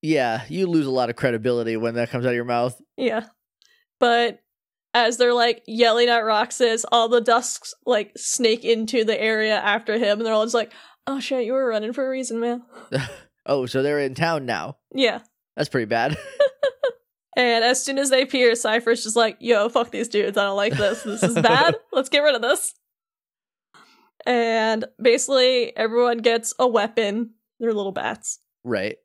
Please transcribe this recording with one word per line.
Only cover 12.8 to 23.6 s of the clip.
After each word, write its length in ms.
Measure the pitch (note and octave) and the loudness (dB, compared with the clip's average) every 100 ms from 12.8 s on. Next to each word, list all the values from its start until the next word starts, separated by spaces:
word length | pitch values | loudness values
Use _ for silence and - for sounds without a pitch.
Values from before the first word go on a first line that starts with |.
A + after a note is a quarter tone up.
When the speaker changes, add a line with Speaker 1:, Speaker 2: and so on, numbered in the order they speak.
| - | -8
Speaker 1:
<laughs> 120 | - B2 - _ _ - | -6 -6 -14 _ _ -4
Oh, 160 | C#3 B2+ | -2 -2
so 140 | C3+ | -2
they're 200 | C#3 D3 | 0 0
in 160 | C#3 C3 | -2 -2
town 280 | E3+ D#3+ | -2 -2
now. 340 | B2+ G#2 F2 C#3 _ | -4 -6 -6 -14 _
Speaker 2:
Yeah. 280 | C4 B3+ - _ _ _ - | 0 0 0 _ _ _ -12
Speaker 1:
That's 120 | D3 | -6
pretty 160 | C3+ A2 | -4 -2
bad. 320 | A#2 B2+ D3+ | 0 -2 -4
<laughs> 60 | C5+ - C#5 C5+ C#5 - C5 A#4+ _ _ _ - | -10 0 -2 0 -6 -2 -6 -6 _ _ _ 0
Speaker 2:
And 260 | B3 A#3 | 2 4
as 200 | A#3 B3 | 2 0
soon 140 | - C4+ | -2 -2
as 100 | C#4 | 2
they 140 | C4 | 2
appear, 320 | C4 C4+ B3 A#3 | 2 4 4 4
Cypher's 480 | A#3 A3+ A#3 A#3 | 0 0 0 0
just 100 | A3 | 0
like, 220 | A3 A3+ - | 0 0 0
"Yo, 280 | A3+ A3 G#3 | 0 2 4
fuck 220 | A#3 A#3 | 0 -2
these 180 | - A#3 | -4 -2
dudes. 300 | G#3 G3+ G3+ | 0 0 0
I 60 | G3+ | 0
don't 100 | G3 | 0
like 160 | G#3 | 0
this. 300 | C#3+ G3+ A3 | 0 -2 -2
This 200 | A3 G#3 | -6 -2
is 120 | C#4 | 0
bad. 420 | A#3+ A#3 B3 D#4+ F#4+ | 2 4 4 4 0
Speaker 1:
<laughs> 80 | _ | _
Speaker 2:
Let's 160 | - C4+ | -4 0
get 120 | C#4+ | 2
rid 140 | D4 | 2
of 60 | B3 | 0
this." 320 | A#3 E4 - - _ _ _ _ _ _ _ _ | 0 0 -2 -12 _ _ _ _ _ _ _ _